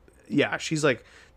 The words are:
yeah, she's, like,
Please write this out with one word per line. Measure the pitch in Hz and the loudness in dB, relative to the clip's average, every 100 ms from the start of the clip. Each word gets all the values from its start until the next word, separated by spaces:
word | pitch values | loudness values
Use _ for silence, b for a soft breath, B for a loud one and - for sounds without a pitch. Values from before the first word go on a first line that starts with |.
| - _ - | -18 _ -4
yeah, | 143 120 - | 0 0 -2
she's, | - 156 | -4 0
like, | 147 123 b b b | 0 0 b b b